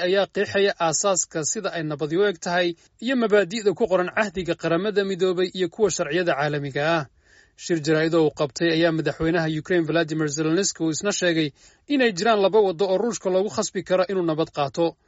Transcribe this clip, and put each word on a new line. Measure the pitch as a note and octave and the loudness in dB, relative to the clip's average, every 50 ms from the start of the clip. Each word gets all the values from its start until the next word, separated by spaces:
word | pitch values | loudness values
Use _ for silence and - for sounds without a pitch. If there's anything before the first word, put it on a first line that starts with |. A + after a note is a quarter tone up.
| F3 | 0
ayaa | F3+ F#3+ G3+ F#3 - | 0 2 0 0 -2
qeexaya | _ F#3 G3+ - - G3+ G3 G3+ - | _ -4 -4 -2 0 0 0 0 0
aasaaska | - E3+ E3 D#3 - - G3+ F#3+ E3+ - - - E3 D3 - | 0 -2 -2 0 0 0 0 0 0 -2 -4 -6 -6 -6 -4
sida | - A3+ F#3 F3+ D#3 | -6 -6 -6 -6 -6
ay | E3+ D#3 | -4 -4
nabadi | D3+ D3+ C#3+ D#3+ D3 D#3+ | -4 -4 -4 -4 -2 0
u | F#3 G#3 G3+ | 2 2 2
eg | F3+ | 0
tahay | D#3 - F#3 F3 F3+ F3+ F3 E3 - _ _ _ _ | -4 -6 -2 0 0 0 -2 -4 -6 _ _ _ _
iyo | - B3 C#4 | -4 -2 0
mabaadi'da | B3 A3+ G#3 G3+ G#3 G3 E3 G#3 A#3 G3 G3+ E3+ | 0 2 4 4 4 2 2 -4 0 0 0 0
ku | - A#3 E3 | 2 0 2
qoran | F#3 F#3 F3+ E3+ - | 2 0 0 0 -2
cahdiga | G3+ A3 G3+ - G3 F3 D#3+ E3 | -2 -2 -2 -4 -6 -4 -4 -4
qaramada | - - E3 E3 E3+ F#3+ G#3+ F#3+ G3+ G3+ | -4 0 0 0 0 0 0 0 0 -2
midoobay | G3 F#3+ E3+ F#3+ F#3 F3+ F3 F3+ F3+ - | -2 -2 0 0 0 2 0 -2 -2 -2
iyo | F#3 F3+ E3+ - | -4 -4 -4 0
kuwa | - G#3+ F#3+ | 0 0 0
sharciyada | - - E3+ C#3+ D3+ F3+ F3+ E3+ B2 | 0 -2 -4 -2 -2 0 0 0 0
caalamiga | C3+ D3 D3+ D3 D3 C#3+ C#3+ B2+ C#3+ C#3+ D#3+ E3+ | 0 0 -2 -2 -4 -6 -6 -4 -2 0 0 0
ah." | D#3+ C#3+ - _ _ _ _ _ - _ _ _ | 0 -2 -6 _ _ _ _ _ -20 _ _ _
Shir | - - - F3 D#3+ | -16 -4 -4 -2 -2
jaraa'id | C#3+ D#3 D#3+ D#3 D#3+ E3 D#3+ | 2 2 2 2 2 2 4
oo | E3 D#3 D3 | 4 4 2
uu | - | 2
qabtay | - D#3 C#3+ - - E3+ E3+ | 0 -4 -4 -2 -2 0 0
ayaa | D#3+ D#3+ E3+ E3+ D#3+ | 2 4 2 2 2
madaxweynaha | D#3+ D3+ D3+ - - D#3+ E3 F3 E3+ D#3+ D#3 | 0 -2 -2 -2 -2 -2 0 0 0 0 0
Ukraine | D#3+ D3+ - - F#3 F3 E3 D3+ | -2 -4 -2 0 0 0 0 2
Volodymyr | D#3 E3+ E3+ D#3 E3 D#3 D#3 D3 | 0 0 0 0 -2 -2 -2 -2
Zelensky | C#3+ D#3 D#3+ D#3 D#3+ F3 G3 - - - E3 | -2 -2 0 0 0 0 0 -2 -2 -2 -2
uu | D#3+ D3+ | -2 -2
isna | - G3 G3+ | -2 -4 -4
sheegay | G3 - F#3 F3 E3 E3 D#3 C#3+ - _ - - _ _ _ - | -2 0 0 0 0 0 -2 -2 -6 _ -20 -20 _ _ _ -2
inay | C#4+ C4+ B3+ A#3 F#3+ | 0 2 2 2 0
jiraan | E3 G#3 A#3 A3 G#3 | 0 2 2 4 4
laba | G3 F#3+ F3 A3 | 4 4 4 4
waddo | G#3 F#3+ F3 D3+ G3+ | 4 4 2 0 0
oo | F#3 F#3+ F#3 | 0 2 0
Ruushka | A3 A#3+ G3 - - F#3+ F#3 | 0 -2 -4 -2 -2 0 0
loogu | F#3 G3 G#3+ | 0 0 0
khasbi | - A3+ G3 - - G3 - | -2 -4 -4 -4 -6 -8 -2
karo | - F3+ F#3 F#3 | 0 0 0 2
inuu | - G3+ F#3+ F3 E3 | 0 0 -2 0 0
nabad | D#3 D3+ D#3+ - - | 0 0 -2 -2 -2
qaato. | - C#3+ C#3 - E3+ E3+ D#3+ - _ _ | -4 -4 -2 0 0 0 0 -2 _ _